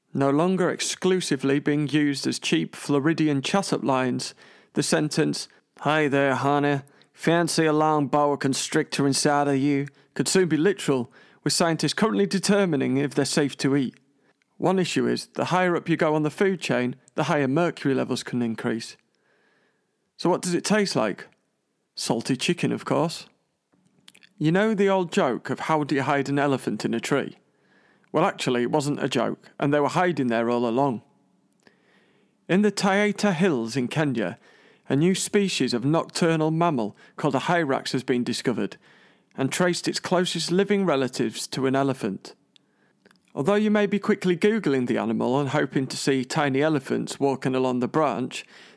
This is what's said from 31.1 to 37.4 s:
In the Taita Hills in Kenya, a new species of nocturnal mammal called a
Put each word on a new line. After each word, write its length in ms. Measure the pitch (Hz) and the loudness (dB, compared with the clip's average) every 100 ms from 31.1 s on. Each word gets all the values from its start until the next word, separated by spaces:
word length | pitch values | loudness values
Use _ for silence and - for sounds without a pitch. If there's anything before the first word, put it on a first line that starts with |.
| _ _ _ _ _ _ _ _ _ _ _ _ _ - | _ _ _ _ _ _ _ _ _ _ _ _ _ 0
In 140 | 180 | 2
the 120 | 208 | 2
Taita 600 | 202 196 196 208 196 208 | 2 2 2 2 0 0
Hills 440 | 156 190 131 113 127 | 2 2 2 -2 -4
in 120 | 123 | -4
Kenya, 500 | 147 151 113 90 - _ _ _ _ - | -2 0 0 -4 -6 _ _ _ _ -4
a 60 | 135 | 0
new 180 | 175 | 2
species 580 | 185 - 208 196 - 123 | 0 0 0 0 0 -2
of 140 | 117 135 | 0 0
nocturnal 640 | 160 - - 170 160 156 | 0 -2 0 0 2 0
mammal 460 | 160 175 135 104 - - - | 2 2 0 -2 -8 -20 -4
called 180 | 151 | -2
a 60 | 127 | 0